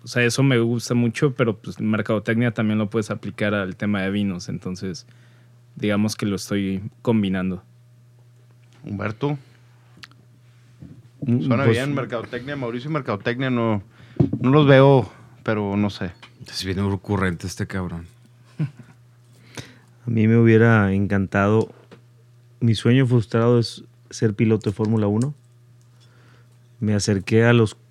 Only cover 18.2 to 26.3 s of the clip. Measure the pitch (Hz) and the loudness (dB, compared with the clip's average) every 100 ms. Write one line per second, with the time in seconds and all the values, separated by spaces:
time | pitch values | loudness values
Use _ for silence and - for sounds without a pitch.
18.2 | _ _ _ - 151 - - _ _ _ | _ _ _ -10 -8 -10 -20 _ _ _
19.2 | _ _ - - - - _ _ - 110 | _ _ -20 -20 -20 -20 _ _ -4 0
20.2 | 110 117 113 110 117 113 98 98 98 101 | 2 4 6 6 6 4 4 0 0 -2
21.2 | 95 101 101 110 110 - _ - _ _ | 0 0 2 2 0 -8 _ -20 _ _
22.2 | _ _ _ _ 117 110 120 127 127 123 | _ _ _ _ 0 0 2 2 4 2
23.2 | 107 113 117 120 113 - - _ _ - | 0 0 2 2 0 -8 -20 _ _ -4
24.2 | 113 101 110 110 107 95 107 113 104 104 | -2 0 2 2 -2 -4 -2 0 0 0
25.2 | 139 147 _ _ _ _ _ _ _ _ | -2 -6 _ _ _ _ _ _ _ _
26.2 | _ | _